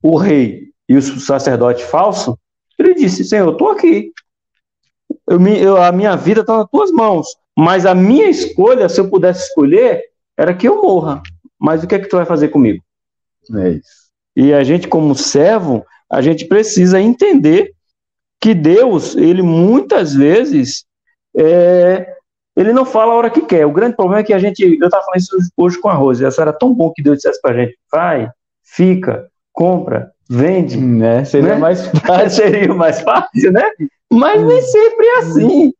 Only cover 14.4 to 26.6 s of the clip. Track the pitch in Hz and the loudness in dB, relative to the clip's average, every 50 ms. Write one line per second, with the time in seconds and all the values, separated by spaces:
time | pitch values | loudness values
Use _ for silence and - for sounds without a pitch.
14.4 | 127 143 147 143 139 127 160 175 180 - - 170 156 147 139 139 - - - 147 | 2 2 2 2 2 0 0 -2 -2 -2 -2 -2 0 0 -2 -2 -4 -2 0 2
15.4 | 147 185 220 220 180 156 127 107 - _ _ _ _ _ - - 127 151 165 151 | 2 2 0 0 -2 -4 -6 -6 -6 _ _ _ _ _ -4 -2 0 0 -2 -2
16.4 | - - 185 208 220 214 - 180 180 180 185 190 196 226 240 - 392 415 370 269 | -4 -2 0 0 0 0 0 0 2 2 2 2 2 0 0 0 0 2 2 2
17.4 | 147 151 160 185 - - - _ _ _ _ _ _ _ _ _ _ _ _ _ | 2 4 2 2 0 -2 -8 _ _ _ _ _ _ _ _ _ _ _ _ _
18.4 | - 214 220 170 151 156 175 208 254 262 202 160 - - - - 147 160 175 185 | 0 0 0 2 2 2 4 4 4 2 0 -2 -4 -6 -4 0 2 2 2 2
19.4 | 185 175 165 165 170 196 233 294 403 - 440 330 190 151 139 135 139 147 175 220 | 0 0 2 2 2 2 2 0 0 0 -2 -2 -2 0 0 2 2 4 2 2
20.4 | 262 302 277 294 - - - - - _ _ _ _ _ _ _ _ _ _ - | 0 0 -2 -2 -2 -2 -6 -14 -16 _ _ _ _ _ _ _ _ _ _ 0
21.4 | 156 156 170 175 175 175 180 180 175 180 185 190 185 - - - _ _ _ _ | 2 2 4 4 4 4 4 4 4 2 0 -2 -6 -12 -18 -20 _ _ _ _
22.4 | _ _ _ - 185 214 233 262 262 254 - 214 220 226 233 233 240 226 226 - | _ _ _ -2 0 0 2 0 -2 0 0 0 0 2 0 0 -2 -2 -4 -6
23.4 | - - 185 170 151 147 147 170 214 240 233 - 196 175 196 214 214 214 214 190 | -4 -2 0 2 2 2 0 0 -2 -2 -2 -2 -2 0 0 -2 0 0 -2 0
24.4 | 185 208 180 - 196 180 165 151 165 180 196 196 - - 185 185 185 - 190 185 | 0 -4 -2 0 2 2 2 2 2 0 0 0 -2 -2 -4 -4 -4 -2 -2 -4
25.4 | 180 175 _ - 175 180 175 180 - 208 185 147 139 135 131 117 135 135 131 - | -4 -4 _ -2 -2 -2 -2 -2 -4 -4 -2 0 0 0 0 0 -2 -2 -2 -2
26.4 | 147 151 151 - | -2 -2 -2 -2